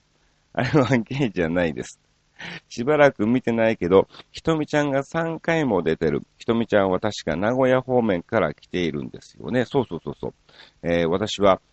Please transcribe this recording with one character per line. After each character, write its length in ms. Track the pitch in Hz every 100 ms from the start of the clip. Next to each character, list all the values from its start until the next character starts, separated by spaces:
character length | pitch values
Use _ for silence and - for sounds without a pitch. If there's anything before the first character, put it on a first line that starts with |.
| - _
<laughs> 340 | _ _ _
あ 100 | -
れ 60 | 123 147
は 160 | 123 131
ゲ 280 | 107 135 127
イ 60 |
じ 120 | 92
ゃ 60 | 80
な 160 | 87 85
い 80 |
で 100 | 62
す。 160 | - - _ _ _ _ - 170 -
し 140 | -
ば 140 | 120 151
ら 140 | 143
く 140 | - 104
見 160 | 127
て 100 | 120
な 180 | 117 113
い 80 | 110
け 120 | 87
ど、 180 | 95 - - -
ひ 120 | -
と 120 | - 160
み 120 | 147
ち 100 | 151
ゃ 60 |
ん 80 | 147
が 120 | 135
三 360 | 139 165 165 160
回 260 | - 165 139
も 160 | 95
出 160 | 80 80
て 120 | 80
る。 140 | 71 - _
ひ 80 | -
と 100 | 117
み 120 | 113
ち 100 | 104
ゃ 60 |
ん 80 | 98
は 80 | 90
確 240 | 107 - -
か 100 | 78
名 200 | 104 127
古 140 | 131
屋 120 | 131
方 200 | 127 127
面 200 | 113 90
か 160 | - 113
ら 140 | 82
来 140 | - -
て 120 | 90
い 120 | 85
る 120 | 71
ん 60 | 62
で 100 | -
す 160 | - -
よ 120 | 65
ね。 140 | 123 113
そ 160 | 143
う 40 | 113
そ 100 | 82
う 20 |
そ 80 | 73
う 20 | -
そ 80 | 60
う。 40 | - _ - - _
え 220 | 80 85 82
ー、 40 |
私 320 | 90 104 -
は 200 | 98 92 -